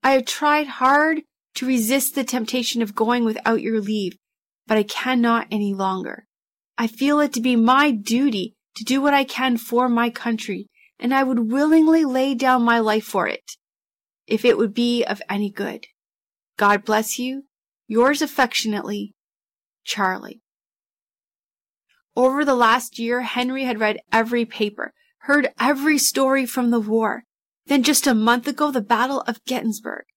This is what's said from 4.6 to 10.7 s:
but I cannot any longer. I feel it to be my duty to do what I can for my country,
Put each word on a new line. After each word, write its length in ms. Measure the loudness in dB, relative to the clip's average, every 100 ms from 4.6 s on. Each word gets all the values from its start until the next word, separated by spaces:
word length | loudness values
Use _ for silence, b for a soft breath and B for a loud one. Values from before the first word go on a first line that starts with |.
| _
but 120 | 0
I 60 |
cannot 640 | 0 -4 -2 0 2 0 -2
any 220 | -4 -4
longer. 520 | -2 -4 -4 -8 -12 _ _ _ _ _ -6
I 100 | -6
feel 320 | -2 0 2
it 120 | 2
to 80 | 0
be 140 | 0 2
my 360 | 4 4 4
duty 640 | 0 -2 0 0 -2 -6 _ _ -14
to 80 |
do 180 | -2 0
what 120 | 2
I 100 | 2
can 340 | 0 -2 -2 -2
for 300 | 0 0 2
my 220 | 2 0
country, 580 | -4 -6 -4 -6 -10 -10